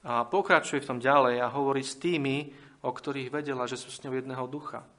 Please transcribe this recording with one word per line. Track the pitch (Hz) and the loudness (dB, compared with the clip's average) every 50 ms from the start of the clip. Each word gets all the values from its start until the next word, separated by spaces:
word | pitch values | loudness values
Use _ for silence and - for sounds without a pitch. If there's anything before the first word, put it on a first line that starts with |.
| - | -4
a | 131 120 120 | 0 0 0
pokračuje | 120 117 - 196 185 - 185 156 - - - 139 - | 0 2 0 0 4 6 4 4 4 2 -2 -2 -2
v | - 127 | -2 -6
tom | 123 | 0
ďalej | 120 131 143 143 131 123 120 123 | 4 6 6 8 6 6 4 2
a | 123 117 | 0 0
hovorí | 120 143 139 139 135 135 | 0 0 0 2 2 0
s | 127 - - - | -2 -4 -8 -4
tými, | - 170 175 156 135 135 135 143 151 143 - - - - - _ - | -2 0 0 0 0 0 0 -2 -4 -8 -14 -18 -20 -20 -20 _ -6
o | 127 127 | -6 -6
ktorých | - - 147 135 139 131 123 139 | -4 -6 -6 -6 -4 -6 -4 -6
vedela, | 151 147 143 131 127 123 | -4 -4 -4 -2 -2 -2
že | 117 127 | -4 -4
sú | 123 - - | -8 -8 -12
s | - - - | -14 -12 -8
ňou | 139 127 | -4 -4
jedného | 131 127 131 131 127 127 | -4 -4 -6 -6 -6 -6
ducha. | 123 139 147 147 - - - - - _ | -6 -8 -10 -10 -10 -12 -12 -14 -16 _